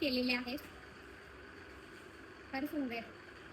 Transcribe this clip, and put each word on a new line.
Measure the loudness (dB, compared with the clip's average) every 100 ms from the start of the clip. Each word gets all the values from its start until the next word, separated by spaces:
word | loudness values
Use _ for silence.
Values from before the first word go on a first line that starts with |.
केलेले | 6 8 8
आहेत, | 6 4 0 -4 -10 -12 -12 -12 -12 -12 -12 -12 -12 -12 -12 -12 -12 -12 -12 -12 -12 -4
फार | 0 2
सुंदर. | 4 2 2 -2 -8 -12 -12 -12